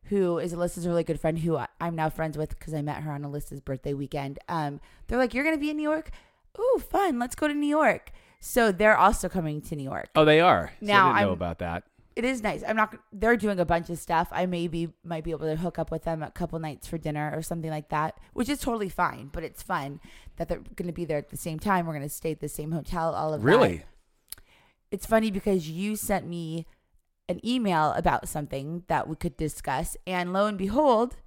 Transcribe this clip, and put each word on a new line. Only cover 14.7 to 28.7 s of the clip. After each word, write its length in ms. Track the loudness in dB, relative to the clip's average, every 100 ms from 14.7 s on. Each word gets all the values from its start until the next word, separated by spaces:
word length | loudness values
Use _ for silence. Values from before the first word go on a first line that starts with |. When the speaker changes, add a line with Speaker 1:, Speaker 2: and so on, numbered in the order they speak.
| -2 -4 _
Speaker 1:
might 220 | -8 -8
be 60 | -6
able 160 | -4 -4
to 100 | -2
hook 220 | -4 -4
up 120 | -6
with 120 | -6
them 180 | -4 -6
a 80 | -8
couple 280 | -8 -8 -6
nights 280 | -8 -10 -10
for 120 | -6
dinner 340 | -4 -4 -4
or 60 | -6
something 280 | -6 -6 -6
like 180 | -8 -4
that, 300 | -2 -2 -6 -12
which 140 | -6 -4
is 100 | -2
totally 300 | -2 -2 -4
fine. 380 | -2 -4 -4 -12
But 120 | -10
it's 180 | -12 -14
fun 360 | -6 -4 -4 -10 -18 -20 -20 -10
that 120 | -6
they're 120 | -6 -8 -10
gonna 160 | -8
be 120 | -6 -4
there 120 | -4
at 120 | -4
the 60 | -10
same 200 | -8 -4
time. 280 | 0 0 0
We're 80 |
gonna 140 | -6 -8
stay 240 | -6 -6
at 80 | -6
the 80 | -8
same 220 | -8 -4
hotel, 420 | -4 -4 -2 -2
all 180 | -2 -2
of 60 | 0
that. 40 | 4
Speaker 2:
Really? 380 | 6 6 0 -12 _ _ _ _ -18 -18 _ _ _ _
Speaker 1:
It's 160 | -10 0
funny 240 | 2 2
because 400 | -2 0 0 -2
you 260 | -6 -4 -4
sent 300 | -2 -2 -2
me 400 | -8 -6 -8 -10 _ _ _ _ _ -8
an 100 | -4 -2
email 460 | 0 2 2 2
about 360 | 2 2 0 -2
something 540 | -8 -6 -8 -8